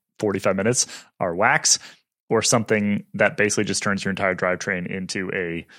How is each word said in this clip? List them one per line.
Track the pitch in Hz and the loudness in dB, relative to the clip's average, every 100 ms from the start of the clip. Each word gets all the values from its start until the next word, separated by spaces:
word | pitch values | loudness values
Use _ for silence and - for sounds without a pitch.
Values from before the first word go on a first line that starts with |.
| _ - | _ -4
forty-five | 107 95 104 95 | -2 0 0 2
minutes | 107 131 - - - - | 2 0 -2 -8 -14 -6
are | 95 85 | -4 2
wax | 117 156 - - - - _ _ - | 2 4 2 0 -4 -20 _ _ 0
or | 113 | 0
something | - 117 107 107 104 101 - | 2 2 2 2 2 -2 -2
that | 98 101 - | 0 2 2
basically | 104 110 | 0 2
just | 98 95 | -2 -2
turns | 107 98 | -2 -2
your | 98 | -2
entire | 95 95 | -2 -2
drivetrain | 92 92 90 - 90 87 | 0 -2 -2 -4 -4 -4
into | 98 92 101 92 95 | -8 -6 -6 -4 -4
a | 85 82 - | -4 -6 -10